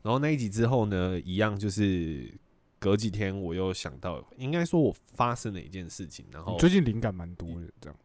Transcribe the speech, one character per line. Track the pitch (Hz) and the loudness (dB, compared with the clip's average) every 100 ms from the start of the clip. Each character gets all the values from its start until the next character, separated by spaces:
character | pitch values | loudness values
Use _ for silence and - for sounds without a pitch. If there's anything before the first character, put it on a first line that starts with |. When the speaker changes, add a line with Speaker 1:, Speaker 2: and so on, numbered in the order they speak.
Speaker 1:
然 | 107 | 0
后 | 127 | 0
那 | 147 | 2
一 | 156 | 0
集 | 113 | 0
之 | 104 117 | 2 4
后 | 127 107 | 4 2
呢， | 95 92 92 | 2 0 -2
一 | 90 | -2
样 | 92 107 101 | 0 2 2
就 | 104 | -2
是 | 95 104 92 82 73 57 - _ _ _ _ | 2 2 2 -2 -6 -10 -16 _ _ _ _
隔 | 98 104 | 2 2
几 | 110 | 2
天 | 95 98 98 | -2 -4 -4
我 | 90 | -4
又 | 87 92 | -2 -2
想 | 90 85 67 | -2 -6 -8
到， | 90 76 - - | -8 -8 -12 -10
应 | 127 | -4
该 | 170 | -2
说 | 170 175 | 2 4
我 | 135 - _ | 4 2 _
发 | - 120 | -2 -2
生 | 120 120 | 0 -6
了 | 95 | -8
一 | - | -10
件 | 95 85 | -12 -12
事 | - 85 | -12 -14
情， | - - | -14 -16
然 | - | -12
后 | 87 | -6
Speaker 2:
你 | 87 | 4
最 | 170 | 6
近 | 190 | 6
灵 | 135 113 | 4 2
感 | 113 | -2
蛮 | 92 85 | -4 -10
多 | 90 85 85 | -10 -10 -10
的， | 85 - | -12 -16
这 | 76 | -20
样。 | 71 | -20